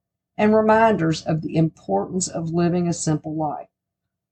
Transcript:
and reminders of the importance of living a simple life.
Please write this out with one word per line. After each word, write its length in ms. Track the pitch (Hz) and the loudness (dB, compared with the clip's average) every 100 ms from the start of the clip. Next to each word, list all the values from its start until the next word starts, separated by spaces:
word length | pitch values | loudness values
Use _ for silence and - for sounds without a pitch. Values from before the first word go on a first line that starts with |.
| _ _ _ - | _ _ _ 0
and 180 | 214 | 2
reminders 680 | 220 220 220 226 185 160 160 | 4 4 4 4 2 0 -2
of 200 | - 156 | -2 -4
the 140 | - 160 | -2 0
importance 720 | 160 - - 196 202 185 185 | 0 -2 -4 -4 -2 -4 -4
of 220 | 170 165 | -6 -4
living 380 | 170 170 180 175 | -2 0 0 -2
a 40 | |
simple 420 | 160 165 151 156 | -2 -2 -2 -4
life. 340 | 156 151 110 - _ _ _ _ _ _ | -6 -6 -6 -14 _ _ _ _ _ _